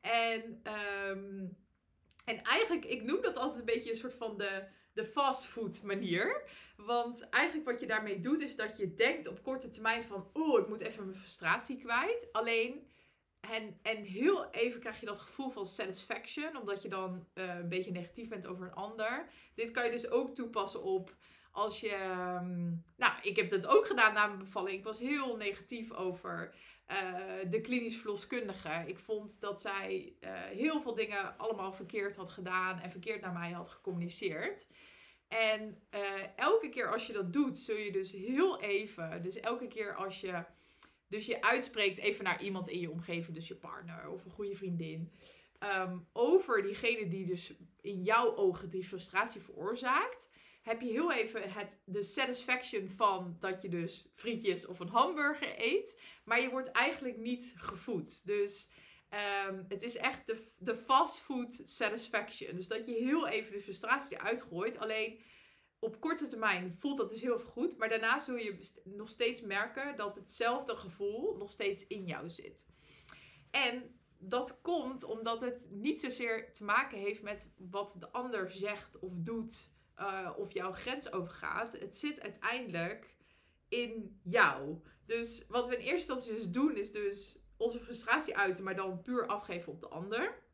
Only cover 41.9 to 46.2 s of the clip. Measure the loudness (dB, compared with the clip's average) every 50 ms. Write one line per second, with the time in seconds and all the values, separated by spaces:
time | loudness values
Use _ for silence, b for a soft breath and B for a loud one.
41.9 | 4 4 2 2 2 2 2 2 2 2 0 -2 -2 -2 -2 -2 -2 -2 -2 -2
42.9 | -4 -6 -4 -4 -4 -4 -4 -4 -8 -10 -8 -10 -12 -12 -10 -12 -10 -10 -10 -10
43.9 | -10 -10 -8 -8 -8 -8 -10 -14 -8 -6 -4 -4 -4 -4 -4 -2 -2 -2 -2 -2
44.9 | -4 -6 -6 -8 B B B B B B B B B _ -2 0 2 2 0 0
45.9 | -4 -6 -8 _ _ 4